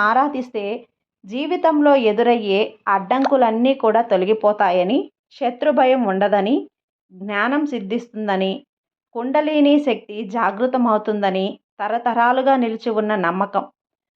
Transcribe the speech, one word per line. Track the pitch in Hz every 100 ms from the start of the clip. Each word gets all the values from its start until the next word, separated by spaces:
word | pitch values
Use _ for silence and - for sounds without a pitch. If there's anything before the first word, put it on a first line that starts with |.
| 208
ఆరాధిస్తే | 247 294 262 247 214 202 240 - _ _ _
జీవితంలో | 190 247 302 359 330 294 294 277 220
ఎదురయ్యే | 208 240 233 208 190 - - - 196
అడ్డంకులన్నీ | 185 254 269 269 233 226 254 269
కూడా | 220 214 233
తొలగిపోతాయని, | 185 185 220 208 208 190 180 180 285 - _ _ -
శత్రుభయం | 254 247 302 269 254 262 208
ఉండదని, | 190 202 202 202 320 - _ _ _ _
జ్ఞానం | 185 202 202 233 285 294
సిద్ధిస్తుందని, | 240 190 233 - 214 208 190 190 - - _ _ _ _ 233
కుండలిని | 247 294 302 302 285 294 285
శక్తి | 214 - 208 202
జాగృతమవుతుందని | 226 196 202 254 254 240 214 214 208 196 190 196 - _ -
తరతరాలుగా | 208 233 240 226 240 262 262 269
నిలిచి | 233 220 240 214
ఉన్న | 214 208 170
నమ్మకం. | 185 202 196 - _ _ _ _